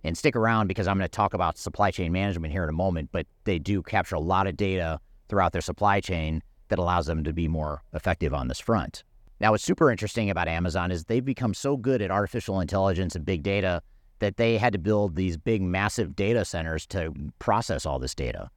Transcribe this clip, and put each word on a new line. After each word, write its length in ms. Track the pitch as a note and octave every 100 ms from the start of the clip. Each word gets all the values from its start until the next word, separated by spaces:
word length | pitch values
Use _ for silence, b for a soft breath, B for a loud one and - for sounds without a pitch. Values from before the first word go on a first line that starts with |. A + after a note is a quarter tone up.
And 120 | D#2+ E2+
stick 200 | D3+ A#2+
around 320 | A2+ A2+ G2
because 180 | F#2+ F#2
I'm 120 | G2
gonna 100 | F2+
talk 260 | - G2+
about 240 | F#2+ E2+ -
supply 320 | - - G2+
chain 220 | - E2+
management 400 | F#2 G2+ E2+ D#2+
here 100 | F#2
in 60 | D#2+
a 40 |
moment, 360 | D#2+ F#2+ E2+ C#2+
but 160 | F2 - _
they 160 | - F2
do 240 | D2 G2+
capture 320 | - G#2 E2+
a 60 | D#2+
lot 260 | D#2+ F#2+ F#2+
of 100 | D#2+
data 440 | G2+ F#2 D#2+ D#2+ - - _
throughout 220 | G2+ F2
their 100 | F2
supply 380 | F2 F2 G2+ G2+
chain 460 | - E2+ D#2 D#2+ - - -
that 100 | F#2
allows 280 | F2 F2+ E2
them 180 | D#2+
to 80 | D2+
be 160 | D#2+ E2
more 340 | D#2+ D2+ C#2+ -
effective 400 | D#2 - F2 D#2+
on 140 | C#2 B1+
this 140 | -
front. 420 | - A2 - - _ - - -
Now, 120 | G#2+
what's 120 | G#2+
super 260 | - F#3+ D3+
interesting 380 | G#2+ G#2 - G#2
about 200 | F#2 E2+
Amazon 420 | E2 F2 F2 F2
is 140 | F2+
they've 200 | D#2+ A#2
become 300 | C3 B2+ A#2+
so 240 | G2 C#3 C#3
good 240 | A#2 C3
at 80 | G2
artificial 500 | G2 G2+ A#2+ - F#2+
intelligence 560 | F2 G2 G2 F2+ F#2 F2
and 80 |
big 180 | D2 F#2
data 380 | G2 G2 F#2+ E2+ - - _ _
that 180 | G2+ F#2+
they 220 | A#2 A2+
had 160 | A#2+
to 40 | G2
build 380 | E2+ G#2 G#2 D#2+
these 220 | F#2 E2
big, 240 | A#2 A2
massive 520 | F2+ F#2 G2+ - F2
data 300 | - G2+ A#2
centers 420 | F#2+ F2 D#2+ D#2 -
to 260 | G2 D#2+ C#2+ D2 -
process 480 | - G#2+ - C#2 D#2
all 120 | C2+
this 160 | C2
data. 360 | - B1+ G1+ G1+